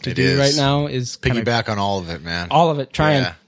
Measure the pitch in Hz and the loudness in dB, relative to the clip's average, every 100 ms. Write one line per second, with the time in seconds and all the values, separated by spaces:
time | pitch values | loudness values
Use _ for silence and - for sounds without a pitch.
0 | - - - 139 139 147 139 143 147 131 | -6 0 2 2 2 2 2 2 0 -4
1 | 123 - 131 120 113 117 110 104 101 98 | -8 -4 -2 0 0 0 -2 -2 -2 -2
2 | 85 82 80 85 87 147 170 147 131 - | -4 -8 -8 -6 0 2 4 2 -4 0
3 | 151 143 92 85 | 2 2 0 -6